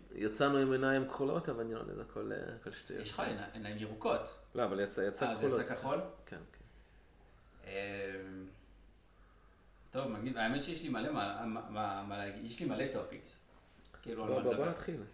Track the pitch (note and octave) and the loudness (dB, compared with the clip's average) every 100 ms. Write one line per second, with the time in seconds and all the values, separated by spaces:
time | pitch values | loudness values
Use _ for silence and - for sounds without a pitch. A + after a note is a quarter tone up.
0 | - - G#2+ G#2+ C#3+ C#3 C3+ C3 C3+ C3+ | -10 0 0 4 6 8 6 6 6 6
1 | C3+ - C#3 E3 E3 A#2+ A2+ A2+ G#2 G2+ | 4 2 2 2 0 -2 -2 -2 -4 -6
2 | G#2 G#2+ G#2+ G2+ F2+ A#2 - G2+ - F#2 | -6 -6 -4 -2 -4 -8 -10 -10 -8 -6
3 | - - - - - A2+ G#2 G#2 G#2+ A2 | -6 -2 -2 -2 -6 -8 -6 -4 -6 -2
4 | A3+ D#3 - - - A#2 A2 G2 G2+ - | 2 2 0 -10 -8 0 2 4 2 4
5 | - B2 C3 A2 C#3 B2 - - B2 E3 | 2 2 0 4 4 4 2 -2 0 0
6 | - - - F2+ - - - - - - | 0 -8 -12 -12 -12 -16 -20 -20 -20 -20
7 | - - - - - - G2 G2 G2+ G2+ | -20 -20 -20 -20 -20 -18 -6 -4 -4 -4
8 | G2 G2 F#2+ F#2+ F#2+ G2+ - - - - | -4 -4 -8 -10 -12 -14 -20 -20 -20 -20
9 | - - - - - - - - - B2+ | -20 -20 -20 -20 -20 -20 -20 -20 -6 -2
10 | C3 G#2+ A#2+ B2+ - C#3 - D#3+ D3 A#2+ | -2 -2 -2 2 2 2 0 -4 -2 0
11 | A2+ G2+ G2+ G2+ A2 A2 A2 G#2+ G#2 G2 | 0 0 0 -2 -2 -4 -4 -2 0 -2
12 | G2+ G2+ G2+ G2+ A2+ - E3 - - - | -4 -4 -4 -6 -8 -4 -2 0 0 0
13 | - - - - - - - - - - | -4 -8 -14 -18 -20 -20 -20 -20 -20 -14
14 | - A2+ A2 B2+ A#2+ A#2 D#3 E3+ - D#3 | -8 -4 2 4 4 4 2 0 -4 -4
15 | G2+ | -6